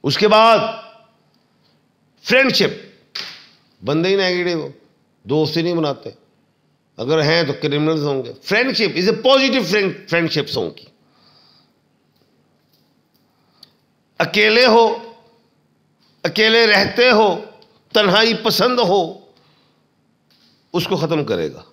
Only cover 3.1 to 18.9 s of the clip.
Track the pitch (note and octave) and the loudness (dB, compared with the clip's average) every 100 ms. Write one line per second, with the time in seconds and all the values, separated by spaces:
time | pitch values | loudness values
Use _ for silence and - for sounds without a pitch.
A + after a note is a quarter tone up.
3.1 | - - - - _ _ _ G2+ D3+ F3 | -16 -16 -18 -20 _ _ _ -6 -2 0
4.1 | G3 F#3 F3+ F3 E3+ C#3+ C#3 _ _ _ | 0 0 -2 -4 -4 -8 -14 _ _ _
5.1 | _ G2+ D3 D3+ D#3+ E3 E3+ D3+ C3+ - | _ -4 -2 0 -2 -2 -2 -4 -6 -12
6.1 | - _ _ _ _ _ _ _ - A#2+ | -20 _ _ _ _ _ _ _ -10 -2
7.1 | D#3+ D3 E3 D3+ C3+ D3+ D3 D3+ D#3+ C#3+ | 0 2 0 -2 -4 -4 -2 -2 -2 -2
8.1 | C3+ A#2+ A#2+ - G#3 B3+ A3 G3+ D3+ F#3 | -4 -8 -14 -4 -2 -2 -2 -2 -2 -2
9.1 | A3 B3+ C4+ C4+ B3+ F3 G#3 G3 - - | 0 2 2 2 -2 -2 -2 -2 -6 -4
10.1 | E3+ E3 D#3 C#3 C3+ F2 - - _ _ | -2 -2 -4 -6 -6 -8 -10 -20 _ _
11.1 | _ _ _ _ _ _ _ _ _ _ | _ _ _ _ _ _ _ _ _ _
12.1 | _ _ _ _ _ _ _ _ _ _ | _ _ _ _ _ _ _ _ _ _
13.1 | _ _ _ _ _ _ _ _ _ _ | _ _ _ _ _ _ _ _ _ _
14.1 | _ E3 G#3 G#3+ A3 B3 A3+ A3+ - - | _ -4 0 2 4 4 4 4 0 -12
15.1 | - _ _ _ _ _ _ _ _ _ | -20 _ _ _ _ _ _ _ _ _
16.1 | _ - - A3 A3+ A3+ G3+ G3+ - B3+ | _ -8 0 2 4 4 2 2 2 4
17.1 | G#3+ G#3+ E3+ - - _ _ _ A3+ G#3 | 4 2 0 -10 -20 _ _ _ 0 2
18.1 | G3 A3+ A3+ A3+ - B3 B3 G#3 | 2 2 0 -2 0 0 0 0